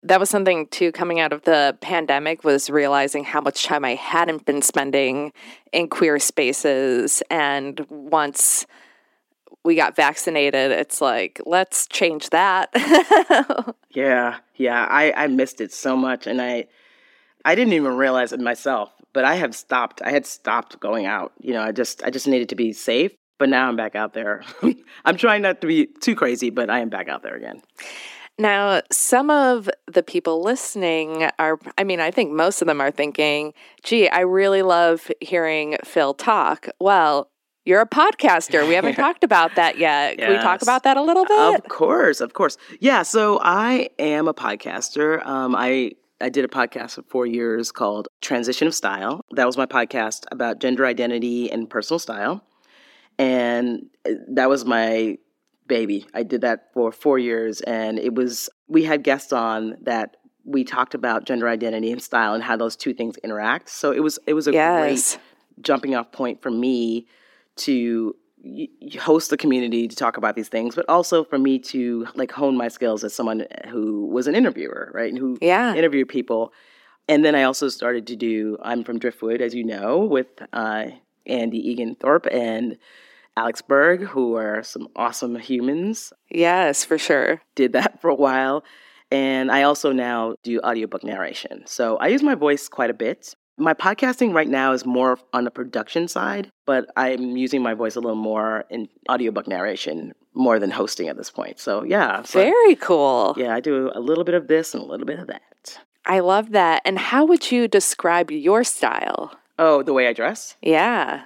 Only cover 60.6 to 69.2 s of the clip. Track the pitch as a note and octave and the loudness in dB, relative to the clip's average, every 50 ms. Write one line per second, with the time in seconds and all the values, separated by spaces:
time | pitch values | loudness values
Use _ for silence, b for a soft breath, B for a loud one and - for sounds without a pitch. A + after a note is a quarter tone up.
60.6 | B2 - - C3 B2+ - - C3 A2+ B2 A2+ A2+ - - C3+ A#2+ A2+ A#2+ A#2 A2 | -2 -2 -2 -2 -2 -2 -4 -6 -4 -2 -2 -2 -2 -4 -4 -2 -2 -2 -2 -2
61.6 | A#2 A#2 A2 A2 A2 A2+ A#2+ B2 - - - A#2+ A2+ G#2+ G#2+ A2+ A2 - A#2 A2 | -4 -4 -4 -4 -4 -4 -4 -6 -8 -4 -2 0 0 0 0 -4 -2 -2 -2 -2
62.6 | A#2 A#2 - - - C#3+ B2 - A#2+ A#2 G#2 - - B2+ A2 G#2 G#2+ A2 C3 E3+ | -2 -4 -4 -6 -6 -6 -4 -4 -6 -8 -8 -10 -10 -8 -8 -4 -2 -2 -2 -4
63.6 | _ - - - - D3 C#3 - D3+ D#3 D3+ - _ - D#3 D#3 D3+ D3 C3+ D#3 | _ -14 -12 -4 -2 -2 0 0 0 -2 -2 -4 _ -2 -2 0 0 2 2 4
64.6 | D3+ E3 F3 E3+ D#3 D3 C#3 B2+ - - - - - _ _ _ _ _ _ - | 4 4 4 2 2 2 0 0 0 -2 -4 -6 -12 _ _ _ _ _ _ -10
65.6 | - - C#3+ C3 C3+ C#3 C3+ B2 A#2 _ - - C3+ B2 - - - C3+ A#2+ A#2 | -2 -2 -2 0 0 -2 -4 -4 -4 _ -8 -6 -6 -6 -6 -6 -8 -6 -4 -2
66.6 | A#2+ C3 C3 A#2+ A#2 A2+ A2+ A#2 A#2 b b b b b b b b b b - | -2 0 0 0 0 -2 -2 -4 -6 b b b b b b b b b b -10
67.6 | - - C3+ B2+ A#2+ A#2 A#2 A2+ A2+ G#2+ - _ _ _ _ _ _ C3+ C3+ C#3+ | -2 -2 0 0 0 0 0 -2 -2 -4 -6 _ _ _ _ _ _ -18 -12 -12
68.6 | D#3 - _ _ - D3 - - - - D#3 E3 | -12 -12 _ _ -20 -18 -14 -10 2 4 4 4